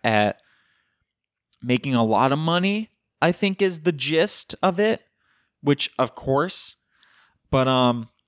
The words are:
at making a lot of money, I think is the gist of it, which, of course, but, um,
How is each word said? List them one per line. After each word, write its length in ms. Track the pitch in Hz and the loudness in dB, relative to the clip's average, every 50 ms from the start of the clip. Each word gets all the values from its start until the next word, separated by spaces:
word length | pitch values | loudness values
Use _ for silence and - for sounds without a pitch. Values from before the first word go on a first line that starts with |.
| - | 0
at 360 | 117 110 107 104 101 - _ _ _ _ _ _ _ _ _ _ _ _ _ _ _ _ _ _ _ _ _ _ _ _ _ | 2 2 2 2 2 -2 _ _ _ _ _ _ _ _ _ _ _ _ _ _ _ _ _ _ _ _ _ _ _ _ _
making 320 | - 123 123 120 - 139 131 | -4 -2 -2 -2 0 0 0
a 100 | 120 113 | 0 2
lot 280 | 110 107 101 127 131 | 2 2 2 2 2
of 60 | 139 151 | 0 0
money, 520 | 160 165 170 180 180 196 202 214 220 - _ _ _ _ _ _ | 0 0 0 0 0 0 -2 -4 -6 -8 _ _ _ _ _ _
I 120 | 151 170 | 0 0
think 280 | 175 - 208 196 190 - | 0 0 -2 -2 0 0
is 200 | 196 190 175 160 | 0 0 -2 -2
the 120 | 156 180 | -2 -2
gist 600 | 165 139 131 139 156 160 185 208 - - - - - - | -2 -2 -2 -2 0 0 0 0 -2 -6 -8 -10 -6 -2
of 160 | - 190 175 180 | 0 0 0 2
it, 240 | 208 220 220 - _ _ _ _ _ _ _ _ _ _ _ _ | 0 0 0 -2 _ _ _ _ _ _ _ _ _ _ _ _
which, 280 | - 143 143 135 - - - - | -2 0 0 0 -2 -4 -2 -2
of 160 | 127 113 - | -2 -2 -4
course, 640 | - - 135 135 139 160 185 - - - - - _ _ _ _ _ _ _ _ _ _ _ _ _ _ _ | -6 -4 -2 -2 0 -2 -2 -4 -4 -6 -6 -8 _ _ _ _ _ _ _ _ _ _ _ _ _ _ _
but, 160 | - 135 131 | 0 0 2
um, 440 | 131 131 127 127 123 120 120 117 - _ _ _ | 2 2 2 2 2 0 -2 -6 -14 _ _ _